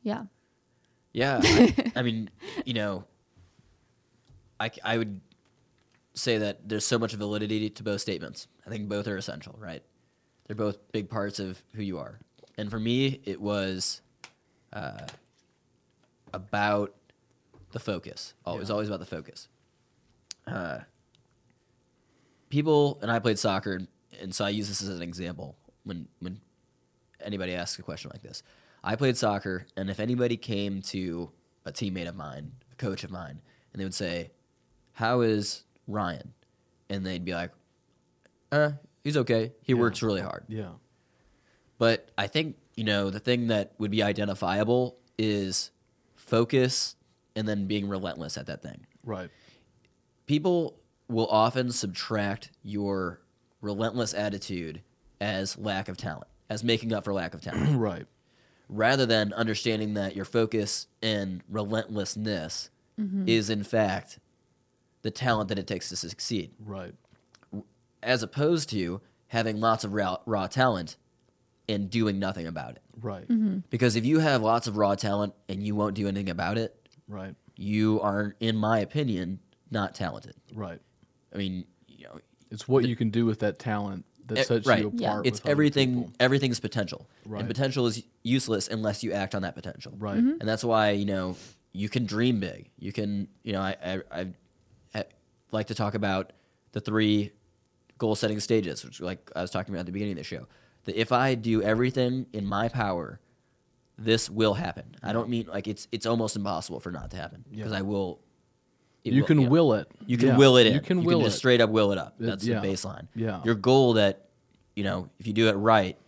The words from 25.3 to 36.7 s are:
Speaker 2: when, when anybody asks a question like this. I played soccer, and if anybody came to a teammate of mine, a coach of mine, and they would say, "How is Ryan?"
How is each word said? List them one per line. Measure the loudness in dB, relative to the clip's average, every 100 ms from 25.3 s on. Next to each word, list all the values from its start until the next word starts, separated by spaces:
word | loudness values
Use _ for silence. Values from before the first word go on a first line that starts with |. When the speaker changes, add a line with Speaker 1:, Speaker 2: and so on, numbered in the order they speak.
| -10 -14 -16 _ _
Speaker 2:
when, | -12 -12 -12 _
when | -12 -12 _ _ _ _ _ _ _ _
anybody | -10 -6 -4
asks | -6 -6 -10
a |
question | -10 -12 -12
like | -16
this. | -16 -18 -20 _ _ _
I | -6 0
played | 0 2
soccer, | 0 0 -2 -6 -8 -8
and | -6
if | -4
anybody | -2 0 0 -2
came | -4 -4 -2 -6
to | -6 -6 -4 -6 -8 _ _ _ -14
a |
teammate | -6 -6 -6 -8
of | -10
mine, | -12 -12 -14 -18 _
a | _
coach | -6 -6
of | -8
mine, | -12 -12 -16 -20 _ _
and | -10
they |
would | -8 -4
say, | -4 -4 -6 _ _ _ _ _ _
"How | -4 0 4
is | 4 2 0 -6 _ _ -8
Ryan?" | -4 -4 -6 -12 -20 _ _ _